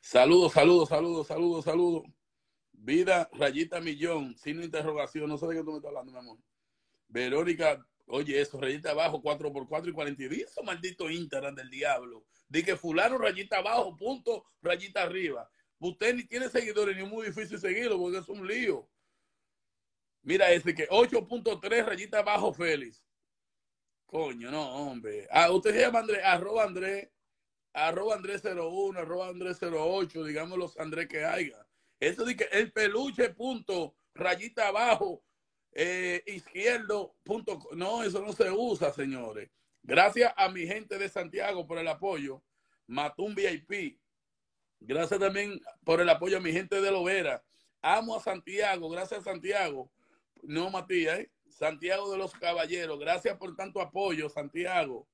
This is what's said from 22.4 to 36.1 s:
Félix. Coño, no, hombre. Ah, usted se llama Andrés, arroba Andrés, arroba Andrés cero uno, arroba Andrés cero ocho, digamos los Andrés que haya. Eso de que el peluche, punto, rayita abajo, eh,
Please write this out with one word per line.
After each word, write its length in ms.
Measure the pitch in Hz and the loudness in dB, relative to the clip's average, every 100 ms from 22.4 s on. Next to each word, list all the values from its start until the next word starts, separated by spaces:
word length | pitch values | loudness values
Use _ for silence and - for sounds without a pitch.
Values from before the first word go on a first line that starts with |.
| - | 2
Félix. 520 | - 170 151 120 110 _ _ _ _ _ _ _ _ _ _ _ | 0 0 0 -4 -16 _ _ _ _ _ _ _ _ _ _ _
Coño, 440 | 156 151 123 120 | -6 -4 -6 -8
no, 240 | 147 147 131 143 | -6 -6 -6 -8
hombre. 420 | 123 110 104 98 | -8 -8 -10 2
Ah, 200 | 147 170 | 6 8
usted 220 | 185 208 | 6 4
se 80 | 214 | 6
llama 200 | 247 233 | 6 4
Andrés, 200 | 220 208 | 2 2
arroba 400 | 190 180 180 220 | 4 4 2 2
Andrés, 460 | 208 185 190 196 196 _ _ _ _ _ _ | 2 0 -4 -4 -8 _ _ _ _ _ _
arroba 420 | - 160 170 214 208 | 0 0 2 0 -2
Andrés 240 | 185 202 | -2 -6
cero 260 | 208 180 165 | -4 -4 -4
uno, 280 | 185 196 185 | -2 -2 -2
arroba 300 | 160 175 185 | -6 -4 -6
Andrés 300 | 180 185 180 | -6 -6 -6
cero 240 | 175 165 156 | -4 -2 0
ocho, 380 | 190 180 165 | 0 -2 -4
digamos 340 | 156 151 165 185 | -6 -4 -4 -4
los 200 | 175 - | -6 -6
Andrés 280 | 156 160 170 | -8 -6 -4
que 160 | 156 | -4
haya. 420 | 156 170 156 110 - _ _ _ | -2 -2 -4 -8 -20 _ _ _
Eso 240 | 147 180 | -2 0
de 120 | 233 202 | -4 -2
que 80 | 208 | 0
el 200 | 196 226 | 2 2
peluche, 580 | - 208 214 277 247 240 | 2 2 2 -2 2 0
punto, 680 | 180 247 240 - 185 151 _ _ | 0 -6 -6 -4 -2 -2 _ _
rayita 540 | - 180 180 220 233 214 | -4 -2 -2 -4 -2 0
abajo, 560 | 208 240 220 196 170 _ _ _ _ _ | 2 4 4 2 -4 _ _ _ _ _
eh, 500 | - 170 180 180 | -2 -2 0 -2